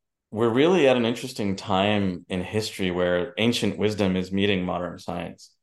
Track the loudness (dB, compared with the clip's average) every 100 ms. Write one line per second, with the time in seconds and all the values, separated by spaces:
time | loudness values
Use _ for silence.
0 | _ _ _ 0 2 4 4 6 6 4
1 | 2 -2 -6 -6 -4 -4 -2 0 2 2
2 | 0 -4 -6 -6 -4 -4 -4 -4 -2 0
3 | 2 2 -2 0 0 2 -2 0 -2 0
4 | 0 0 -2 0 0 0 -2 -4 -6 -10
5 | -10 -8 -8 -14 -20 _